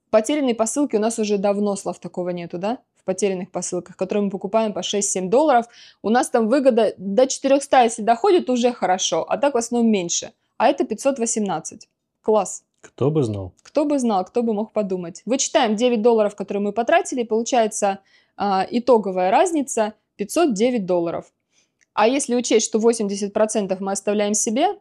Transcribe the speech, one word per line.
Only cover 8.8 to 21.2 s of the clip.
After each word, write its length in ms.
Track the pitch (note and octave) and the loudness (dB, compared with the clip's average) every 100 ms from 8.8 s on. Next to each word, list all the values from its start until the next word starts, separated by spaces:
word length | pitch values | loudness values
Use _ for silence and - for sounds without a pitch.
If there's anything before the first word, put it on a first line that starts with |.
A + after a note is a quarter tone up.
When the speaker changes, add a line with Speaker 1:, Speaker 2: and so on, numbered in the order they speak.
| F3+ F#3 G3 E3 - | 0 0 0 -2 -2
Speaker 1:
а 80 | G3 | 0
так 160 | C#4 | 0
в 40 | C#4+ | 0
основном 320 | A#3+ A#3+ A3+ | -2 2 2
меньше. 400 | G#3 F3 - - _ _ - | 2 0 -6 -8 _ _ 0
А 120 | A3+ | 2
это 160 | D#4 | 2
пятьсот 340 | B3+ A3 C#4 C4+ | -2 -2 -2 -2
восемнадцать. 680 | A3+ A3+ G#3 D#3+ - - _ _ _ _ | -2 -2 -2 -4 -8 -18 _ _ _ _
Класс. 420 | - G#3+ F#3 - _ _ | 0 0 0 -8 _ _
Speaker 2:
Кто 300 | - - B2+ | -16 -2 0
бы 120 | D#3 | 2
знал. 300 | B2 G#2 F#2 _ | 0 -2 -8 _
Speaker 1:
Кто 220 | - - | -6 -2
бы 140 | D4+ C#4+ | 0 0
знал, 260 | A#3+ G3+ | 0 0
кто 180 | F#3 - | -2 -4
бы 100 | A#3 | -2
мог 180 | G#3 A3 | -2 -4
подумать. 500 | - G3+ F#3 E3+ F3+ - | -4 -4 -4 -8 -12 -4
Вычитаем 500 | C4+ - E4 A#3+ G#3 | -4 0 0 2 2
девять 240 | B3 A#3+ | 2 2
долларов, 320 | A3 A3+ G#3 | 4 4 2
которые 280 | G#3 G3 G3+ | -2 -6 -4
мы 100 | G3+ | -4
потратили, 520 | G3+ A#3 E4 G4 C4 | -4 0 0 0 -4
получается, 760 | A3+ A3 A#3 B3+ A3 - G3+ G3 _ _ _ - | -2 -2 0 0 0 0 -4 -4 _ _ _ -6
а, 280 | G3+ F#3+ F#3+ | -2 0 0
итоговая 600 | A#3 A#3 A#3 G3 F#3 F#3 | -2 2 2 2 0 2
разница 600 | A#3 F#4 E4 C4+ - G#3+ - _ - | 4 2 0 -2 -2 -4 -4 _ -10
пятьсот 380 | G3+ - E4+ | -4 0 0
девять 320 | F#3+ A#3+ B3 F3+ | 2 0 0 0
долларов. 440 | F3+ E3+ E3 | 0 0 -6